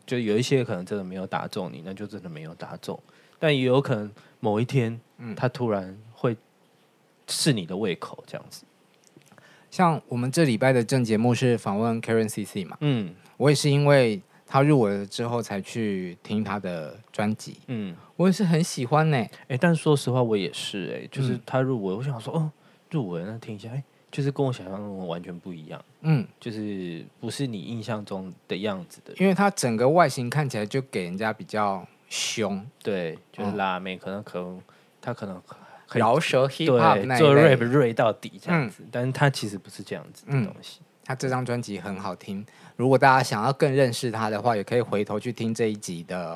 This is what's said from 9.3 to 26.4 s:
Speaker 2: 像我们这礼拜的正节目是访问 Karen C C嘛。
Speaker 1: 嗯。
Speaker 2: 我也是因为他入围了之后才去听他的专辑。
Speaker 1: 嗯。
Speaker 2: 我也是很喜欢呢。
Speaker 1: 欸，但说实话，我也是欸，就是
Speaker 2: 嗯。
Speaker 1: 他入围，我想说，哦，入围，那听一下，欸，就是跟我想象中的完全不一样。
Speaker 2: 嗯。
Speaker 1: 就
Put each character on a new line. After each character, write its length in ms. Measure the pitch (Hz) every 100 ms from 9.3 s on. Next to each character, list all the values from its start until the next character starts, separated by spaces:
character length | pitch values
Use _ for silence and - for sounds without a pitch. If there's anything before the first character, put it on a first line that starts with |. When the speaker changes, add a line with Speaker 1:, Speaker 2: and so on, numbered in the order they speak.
| - - _ _
Speaker 2:
像 320 | - 175 156 -
我 80 | 120
们 120 | 123
这 140 | 170
礼 140 | 151 107
拜 160 | 131
的 100 | 127
正 180 | 113 135
节 160 | 113 107
目 160 | 120
是 240 | 117 127 113
访 220 | 110 101
问 220 | 117 113
Karen 260 | 113 113 110
C 160 | -
C 220 | 98 104 85
嘛。 100 | -
Speaker 1:
嗯。 340 | 147 123 92 87 - -
Speaker 2:
我 120 | 131
也 60 | 139
是 140 | 151
因 160 | 143 143
为 360 | 139 120 101 - _ -
他 160 | 135
入 200 | 143 147
围 160 | 104 101
了 80 | 101
之 200 | - 117
后 160 | 120
才 200 | 107 101
去 560 | 95 120 107 95 90 87
听 220 | - 104
他 160 | 104 101
的 400 | 92 87 73 104 -
专 200 | - 107 107
辑。 240 | - - -
Speaker 1:
嗯。 280 | 117 98 85 - -
Speaker 2:
我 100 | 180
也 40 |
是 120 | 185
很 180 | 185 160
喜 240 | 175 - 123
欢 240 | 147 160
呢。 80 | 135 101 - -
Speaker 1:
欸， 100 | 123
但 160 | 175
说 220 | 160 160 143
实 160 | -
话， 100 | 127
我 140 | 117 107
也 160 | 92
是 360 | - - 101 73
欸， 180 | 58 62
就 140 | 135
是 120 | 131 123
Speaker 2:
嗯。 60 | -
Speaker 1:
他 160 | 131
入 200 | 131 127 98
围， 80 | 98
我 80 |
想 160 | 135 123
说， 160 | 131 160
哦， 160 | 156 - _ _ _
入 180 | 160 101
围， 160 | 85
那 140 | 92 117
听 180 | 117 104
一 20 |
下， 120 | 113
欸， 120 | 131 - _ _
就 100 | -
是 80 | 139
跟 160 | 135 135
我 60 |
想 160 | 123 92
象 80 | 98
中 240 | 104 95
的 60 | 92
完 180 | 85
全 160 | 92 87
不 140 | 95
一 140 | 85 78
样。 160 | 76 - _
Speaker 2:
嗯。 260 | 156 143 92
Speaker 1:
就 120 | _